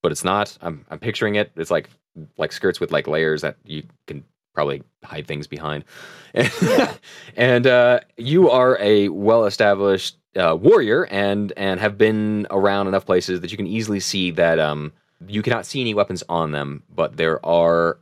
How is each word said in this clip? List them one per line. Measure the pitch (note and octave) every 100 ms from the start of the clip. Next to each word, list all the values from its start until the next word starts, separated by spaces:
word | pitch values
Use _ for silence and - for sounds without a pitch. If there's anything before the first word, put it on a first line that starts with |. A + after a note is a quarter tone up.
but | E2+
it's | D2+
not. | F2+ G2+ G#2 -
I'm, | E2+ D2+ _
I'm | D#2
picturing | A#2 G#2+ A2 G#2
it. | G#2 -
It's | E2
like, | E2 - _ _ E2 D#2 -
like, | D#2+
skirts | - G2 F2
with, | E2
like, | D#2 D2+
layers | D#2 D#2+ D#2
that | D#2 - -
you | D2+ - _ -
can | D2 - _ _ -
probably | D2 C#2 - _ -
hide | D#2 D2
things | D2 D2
behind. | D2 D#2 D2+ - - - - -
<laughs> | - C3 - F3+ B4+ B3 - - - - -
And, | B2 B2 C3
uh, | B2 B2 B2 _ -
you | A#2+ E3 F3
are | B2+ B2+ B2
a | G#2 G#2+ G2+
well-established, | E2+ G2+ A2+ G#2+ - G#2 G2 G2+ F#2+ - _ _ F#2+
uh, | F2 E2
warrior | A#2+ A3 A#2 C3 F#3
and, | G2 G2+ G2+ G2+ -
and | G2 F#2
have | G#2+ G2
been | G#2+ G#2+ G#2+ G#2+ G#2
around | G2 G2 G2+ G2
enough | F#2+ -
places | F#2 F#2 F2+
that | F2
you | G#2+
can | F#2
easily | A2 G#2+ G2+
see | - G2 F2+
that, | E2 E2+ D#2+
um, | D#2 D2+ D2 _ _ _ F2+
you | G#2
cannot | A2 A#2 -
see | C#3
any | A#2+
weapons | G#2 G2+ F2+ -
on | E2+ D#2+
them, | D2 C#2+ D2 _
but | - E2 D#2
there | D#2+ D#2 D#2+
are | E2+ E2+ E2+ E2+ -